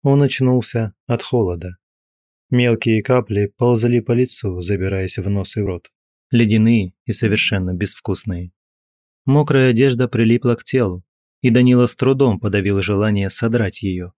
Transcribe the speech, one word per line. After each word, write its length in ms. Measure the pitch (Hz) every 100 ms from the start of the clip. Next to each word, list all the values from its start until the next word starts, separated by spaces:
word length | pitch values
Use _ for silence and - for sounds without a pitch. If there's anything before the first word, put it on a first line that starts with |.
Он 220 | 139 139
очнулся 680 | 139 - 131 127 110 117 110 _
от 180 | - 117
холода. 540 | - 123 95 87 90 90 _ _ _ _ _ _ _
Мелкие 520 | 123 123 113 117 110
капли 460 | - 127 113 101 101
ползли 460 | _ 123 117 120 120
по 100 | 110
лицу, 480 | 120 127 - 104 90
забираясь 580 | 90 98 95 95 92 -
в 120 | 95
нос 260 | 101 95
и 60 | 107
в 60 | 98
рот. 220 | 87 _ _ _ _ _
Ледяные 640 | 117 117 110 110 117 90 _
и 80 | -
совершенно 600 | 107 110 104 - 104 90
безвкусные. 760 | 90 98 - - 95 - 87 87 _ _ _ _ _ _ _
Мокрая 460 | - 143 151 135 131
одежда 400 | 113 135 120 127
прилипла 460 | 113 110 113 120
к 100 | 117
телу, 400 | - 131 104 90 _ _ _ _
и 100 | 127
Данила 360 | 120 127 123
с 100 | 123
трудом 460 | - 127 135 135 95
подавил 400 | 104 104 98 98
желание 480 | 92 98 107 104 98
содрать 540 | - 117 120 101 -
ее. 280 | 98 90 90